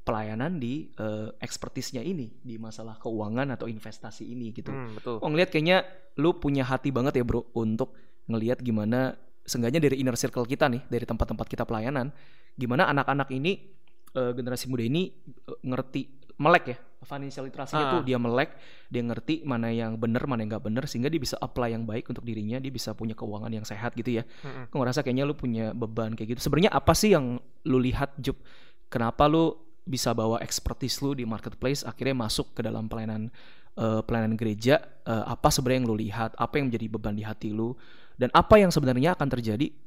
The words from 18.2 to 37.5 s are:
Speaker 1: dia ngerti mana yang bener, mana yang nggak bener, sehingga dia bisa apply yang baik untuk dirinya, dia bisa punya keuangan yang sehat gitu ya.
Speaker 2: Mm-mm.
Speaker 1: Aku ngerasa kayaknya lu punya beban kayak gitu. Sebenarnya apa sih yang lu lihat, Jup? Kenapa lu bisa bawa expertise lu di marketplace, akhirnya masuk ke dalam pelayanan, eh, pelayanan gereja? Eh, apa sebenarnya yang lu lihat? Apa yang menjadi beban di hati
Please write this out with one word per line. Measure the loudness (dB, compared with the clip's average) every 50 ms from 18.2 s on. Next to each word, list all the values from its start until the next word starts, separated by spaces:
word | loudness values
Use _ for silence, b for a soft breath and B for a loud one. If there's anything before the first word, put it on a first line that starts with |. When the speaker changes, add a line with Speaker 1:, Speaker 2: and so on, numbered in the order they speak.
| 2 2 2 2 0 0 -4 B B B B B B
Speaker 1:
dia | B -4 -2
ngerti | -2 -2 -4 -4 -2 -2 -2 -2
mana | 0 -2 0 0 0 0
yang | 0 0 -2 -2 -2
bener, | -2 0 0 2 2 2
mana | 2 2 2
yang | 0 -2
nggak | -4 -4 -2
bener, | -2 -2 0 -2
sehingga | -2 -2 0 0
dia | 2 0 0
bisa | 0 -2 -4
apply | -4 -4 -4 -2 -2 0 0
yang | 0 -2 -4
baik | -2 -4 -4 -4 -4
untuk | -8 -6
dirinya, | -6 -6 -4 -4 -2 -2 -4
dia | -4 -4 -6
bisa | -6 -6 -6 -6
punya | -6 -4 -4 -6
keuangan | -4 -6 -6 -8 -6 -6 -6 -4
yang | -4 -6
sehat | -6 -6 -8 -4 -4 -4
gitu | -4 -2 -2 0 0
ya. | 0 0 -2 -10 -12
Speaker 2:
Mm-mm. | -10 -10 -10 -10 -10
Speaker 1:
Aku | -4 0 0
ngerasa | 2 2 2 2
kayaknya | 2 2 2 2 2
lu | 0 0
punya | -2 -2 -2 0 0 0 -2
beban | -2 -2 -4 -2 -2 -2 -2 -2
kayak | -2 -4 -4 -4
gitu. | -4 -2
Sebenarnya | 0 2 4 6 6 6
apa | 6 4 6 6
sih | 6 6 8 8
yang | 8 8 6 2 -2 -4 -6 -10 -14 -6
lu | 0 4 4 6
lihat, | 6 4 2 2 0 -2 -4
Jup? | -6 -4 -4 -4 -4 b b b b b b b b -14
Kenapa | -6 -2 0 0 0 4 6 6
lu | 6 8 6 4 4 2 -2 -12 -14 -14 -12
bisa | -6 -4 -2 0 2 2
bawa | 2 4 2 2 2 0
expertise | 0 -2 -4 -4 -2 -4 -4 -2 -2 -2 -2 0
lu | 0 -2
di | 0 0 -2
marketplace, | -2 -4 -4 -6 -8 -8 -2 0 0 0 0
akhirnya | -2 -8 -6 -2 0 0 0 2
masuk | 0 0 0 0 -2 -2
ke | -2 -2
dalam | -2 -2 -2 -2 -2
pelayanan, | -2 -4 -4 -2 -2 -2 -2 -4 -6 B B B B B B B B -4
eh, | 0 2 2 2 2
pelayanan | 2 0 0 2 2 2 0
gereja? | 0 0 -2 -2 2 6 6 6 6 4 -2 -14 -10
Eh, | -4 -2 -2 -2 0
apa | -4 -6 4 4 4
sebenarnya | 6 6 4 4 4 4
yang | 4 2
lu | 2
lihat? | 0 0 -2 -2 -2 -4 -4 0
Apa | -2 -2 0 2
yang | 0 0 2
menjadi | 0 -2 -2 -2
beban | -4 -2 -2 -2 -2
di | -2
hati | -4 -6 -6 -6 -4 -4